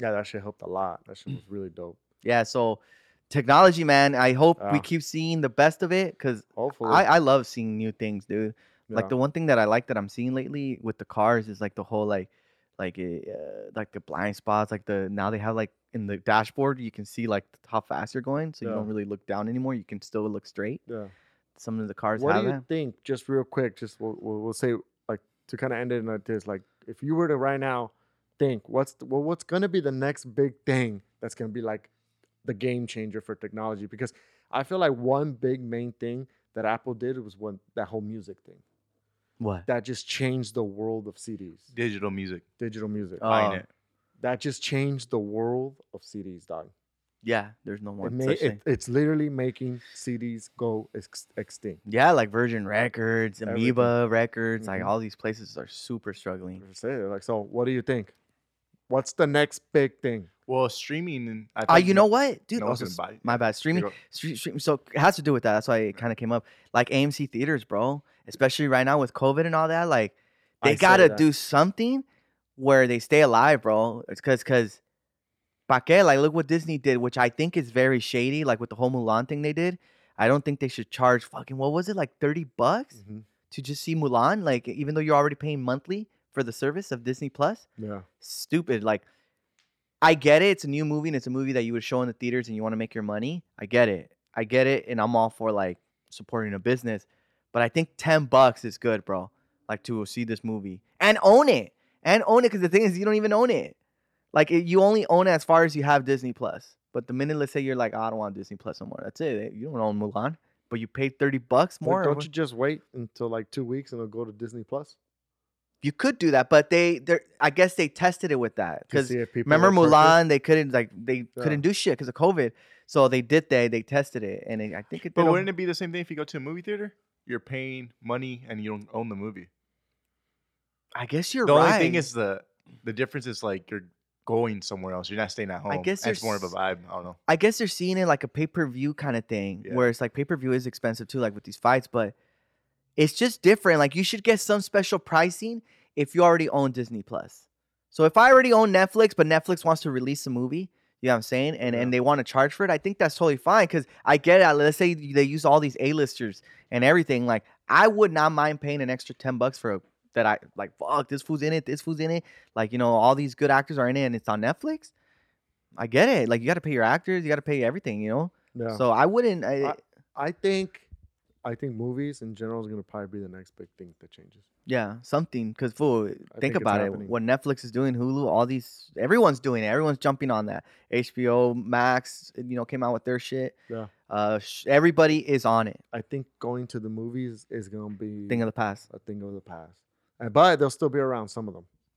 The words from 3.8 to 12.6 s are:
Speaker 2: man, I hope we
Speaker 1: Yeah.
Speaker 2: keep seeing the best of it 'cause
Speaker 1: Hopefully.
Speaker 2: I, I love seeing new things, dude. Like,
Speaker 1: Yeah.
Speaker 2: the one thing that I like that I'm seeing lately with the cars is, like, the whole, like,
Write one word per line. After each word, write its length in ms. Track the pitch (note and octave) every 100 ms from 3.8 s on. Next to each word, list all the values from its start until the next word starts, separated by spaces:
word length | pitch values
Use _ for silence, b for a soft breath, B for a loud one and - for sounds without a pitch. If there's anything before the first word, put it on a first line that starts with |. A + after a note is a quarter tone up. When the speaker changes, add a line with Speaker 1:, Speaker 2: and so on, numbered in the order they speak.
Speaker 2:
man, 320 | D#3 C#3 C#3 C3
I 160 | B2+
hope 280 | B2+ D#3+ E3 G2+
we 60 | D3
Speaker 1:
Yeah. 20 |
Speaker 2:
keep 240 | - E3+
seeing 380 | - D#3+ D#3+ E3
the 80 | C#3
best 340 | A2+ D3+ D#3+
of 80 | F3+
it 260 | F#3 F#3+ -
'cause 280 | C3+ A2+ - -
Speaker 1:
Hopefully. 360 | B2+ - A2+
Speaker 2:
I, 220 | D3 B2 E3
I 20 |
love 280 | C#3+ C3+ A#2+
seeing 300 | A#2+ A2 G#2+
new 140 | A2
things, 340 | - A2 G2+ -
dude. 300 | G#2 G#2+ - _ _ -
Like, 160 | A2+ G2
Speaker 1:
Yeah. 40 |
Speaker 2:
the 80 | B2+
one 140 | C#3
thing 140 | E3 D#3+
that 120 | A#2+
I 60 | G#2+
like 220 | A#2 -
that 100 | A#2
I'm 100 | G2+
seeing 260 | - B2
lately 440 | C3 B2+ C#3+ C#3 B2
with 160 | A2+ -
the 80 | -
cars 440 | - G#2+ A#2 A2
is, 100 | G2
like, 160 | G#2 -
the 80 |
whole, 220 | F#2+ G#2+ G#2
like, 240 | G2+ F#2+ _ _ _